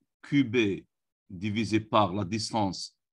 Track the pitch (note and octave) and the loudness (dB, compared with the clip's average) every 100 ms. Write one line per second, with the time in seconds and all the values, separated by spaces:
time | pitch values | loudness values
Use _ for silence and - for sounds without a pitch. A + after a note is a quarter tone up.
0 | _ _ - C#3+ A#2+ A#2+ G#2 E2 - _ | _ _ 0 2 2 2 2 0 -8 _
1 | _ _ _ F#2 G#2+ G#2 G2+ A2 A2 A2+ | _ _ _ -6 -4 -2 0 0 2 2
2 | G2+ G2 F#2 A2 A2 A2+ G2 E2+ - - | 2 0 -4 -4 -4 -2 -2 -4 -12 -16
3 | _ | _